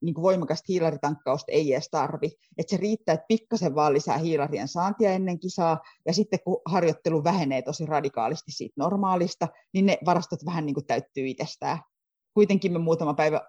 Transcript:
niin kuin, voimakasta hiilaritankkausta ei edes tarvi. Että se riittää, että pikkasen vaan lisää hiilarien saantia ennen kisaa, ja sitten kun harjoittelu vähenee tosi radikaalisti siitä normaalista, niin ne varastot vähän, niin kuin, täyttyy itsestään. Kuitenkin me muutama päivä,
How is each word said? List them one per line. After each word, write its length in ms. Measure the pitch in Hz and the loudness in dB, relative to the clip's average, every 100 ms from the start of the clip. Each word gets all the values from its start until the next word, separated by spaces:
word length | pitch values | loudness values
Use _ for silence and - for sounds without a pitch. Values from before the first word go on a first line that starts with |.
niin 140 | 170 | -4
kuin, 80 | 156 | 2
voimakasta 420 | 180 185 156 156 - | 2 2 0 -4 -2
hiilaritankkausta 840 | 180 165 147 147 151 - 139 - | 0 0 0 -4 -2 -2 -2 2
ei 200 | 143 151 | 2 2
edes 160 | 131 - | 0 0
tarvi. 400 | 156 139 151 156 - _ - | -2 -2 -2 -6 -6 _ -8
Että 120 | 165 | -4
se 60 | 180 | -2
riittää, 360 | 202 220 - | 0 -2 0
että 120 | 156 - | -2 0
pikkasen 460 | 226 - 226 175 | -2 0 -2 0
vaan 180 | 143 151 | 2 2
lisää 260 | 143 170 147 | 2 0 -2
hiilarien 500 | 165 156 147 127 131 | 0 0 -2 -4 -6
saantia 440 | 170 185 208 208 | -2 -2 2 2
ennen 260 | 185 190 175 | 2 -2 -4
kisaa, 420 | 185 - 165 160 - _ - | -6 0 0 0 -4 _ -2
ja 80 | |
sitten 240 | 180 208 185 | 0 0 -2
kun 160 | - 180 | -2 -4
harjoittelu 600 | - 185 170 156 170 160 | 0 2 2 0 -2 0
vähenee 380 | 156 190 143 131 | 2 0 0 -2
tosi 240 | 135 - 151 | -4 -8 -2
radikaalisti 640 | 151 139 120 113 156 - | -2 -2 -4 -4 -4 -10
siitä 220 | - 85 - | -12 -12 -4
normaalista, 720 | 156 202 190 180 175 - 165 - _ | -2 0 0 0 0 -2 -6 -6 _
niin 120 | 190 196 | 2 4
ne 120 | 170 | 4
varastot 400 | 160 175 - 165 | 2 0 0 -8
vähän, 220 | 151 170 151 | -6 -4 -4
niin 80 | |
kuin, 120 | 143 139 | -4 -2
täyttyy 400 | 123 - - 131 | -4 -4 -6 -6
itsestään. 520 | - 160 - 139 165 - _ _ _ _ | -6 -10 -6 -6 -6 -10 _ _ _ _
Kuitenkin 380 | 214 208 196 190 | 4 4 4 2
me 60 | 175 | 0
muutama 360 | 165 165 156 | 0 0 0
päivä, 260 | 147 156 156 | 2 2 0